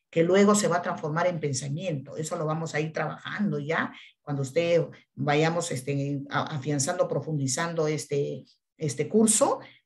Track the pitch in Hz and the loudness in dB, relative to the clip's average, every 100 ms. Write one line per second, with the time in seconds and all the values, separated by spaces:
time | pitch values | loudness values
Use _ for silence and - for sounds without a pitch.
0 | _ 165 170 190 202 208 170 175 180 170 | _ 2 4 6 6 6 4 0 -2 -6
1 | 156 151 180 170 151 131 143 147 190 147 | -4 0 0 0 -4 -4 -4 -6 -4 -6
2 | - - 160 175 156 160 160 151 156 165 | -6 -10 -6 -4 -2 -2 -4 -4 -4 -4
3 | 160 - - 165 202 147 143 170 269 - | -6 -6 -10 -2 -2 0 -2 -2 -2 -6
4 | - _ - 139 131 165 170 170 151 - | -20 _ -8 -4 -2 0 4 2 2 -6
5 | _ - 143 147 160 170 170 135 147 143 | _ -6 0 4 4 2 -2 -6 -4 -2
6 | 139 143 139 143 - 156 139 147 135 175 | -2 -4 -4 -4 -4 -6 -2 -2 -2 0
7 | 175 160 147 151 135 170 170 165 156 151 | 0 0 -2 -2 0 -2 -2 0 0 -2
8 | - 143 147 143 - _ _ _ 156 - | -2 -2 -2 -6 -12 _ _ _ -4 -2
9 | 151 214 220 - 277 539 - - | 2 4 6 6 4 0 -6 -20